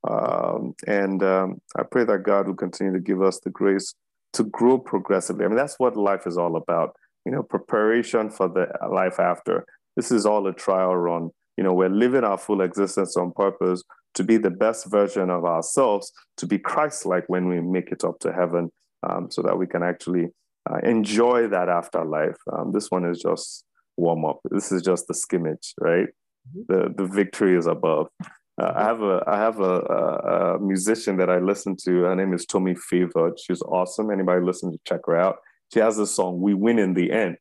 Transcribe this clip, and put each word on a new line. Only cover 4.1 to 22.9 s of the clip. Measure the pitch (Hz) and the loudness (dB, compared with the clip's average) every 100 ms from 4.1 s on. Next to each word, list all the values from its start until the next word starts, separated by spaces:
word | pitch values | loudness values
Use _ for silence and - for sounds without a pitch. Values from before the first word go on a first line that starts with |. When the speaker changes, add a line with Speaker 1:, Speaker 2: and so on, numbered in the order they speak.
| _ _ | _ _
Speaker 1:
to | - | -4
grow | 110 - 117 127 | -4 2 4 4
progressively. | 123 101 92 95 - 92 87 | 0 -6 0 0 0 -2 0
I | |
mean, | 110 | 0
that's | 139 - | -2 0
what | 127 107 | 0 2
life | 101 95 90 | 0 0 -2
is | 87 | -2
all | 85 82 | 0 -2
about, | - 82 80 - _ _ - | -2 0 0 -4 _ _ -6
you | |
know, | 131 | -6
preparation | - 98 - 113 107 117 117 117 107 | -4 -6 -2 0 2 2 0 -2 -2
for | - 92 | -2 0
the | 92 87 - - | 0 -2 -4 -2
life | 95 92 90 | 0 0 0
after. | 87 90 - 90 - _ _ - | 0 0 -2 -4 -4 _ _ -8
This | - | 0
is | 120 104 | 2 4
all | 107 98 | 2 0
a | |
trial | 90 - 95 92 92 | -4 0 2 2 2
run. | 87 85 82 _ _ - | 0 -2 -4 _ _ -2
You | |
know, | 95 | 0
we're | 90 92 | 4 2
living | 101 123 131 | 4 2 2
our | 113 95 | 0 -2
full | - 101 | -2 0
existence | 92 95 98 - 95 - | 0 0 0 0 -2 -2
on | 90 | -2
purpose | 85 98 95 92 90 - - _ | 0 0 2 0 0 -6 -20 _
to | - | -4
be | 95 113 | 2 4
the | 104 | 4
best | 87 107 113 92 | 2 0 0 0
version | 104 101 98 92 | 2 2 2 0
of | 90 85 | 0 0
ourselves, | 82 82 - 131 101 - _ _ - | 0 0 2 2 2 -4 _ _ -10
to | 135 | -2
be | 165 | -2
Christ-like | - - 151 - - 90 - | 0 -2 -2 -4 -2 -2 0
when | 185 - | -2 0
we | 90 | -2
make | 85 92 - | -2 -2 -4
it | - | -4
up | 87 85 | -4 -4
to | 87 | -6
heaven, | 87 87 87 85 _ _ _ - | -2 0 0 -4 _ _ _ -6
um, | 92 90 | -4 -6
so | - | -4
that | 90 92 | -2 0
we | 92 | -2
can | 87 | -2
actually, | 87 87 - 90 85 _ _ _ - | -4 -4 -2 -2 -2 _ _ _ -6
uh, | - | -2
enjoy | - 117 104 107 120 123 113 | 0 0 2 2 4 4 2
that | 98 90 | 0 2
afterlife. | 87 - 87 80 78 78 - - | 0 0 -4 -2 -2 -2 -4 -8
Um, | - - | -6 -2
this | 104 - | -2 -2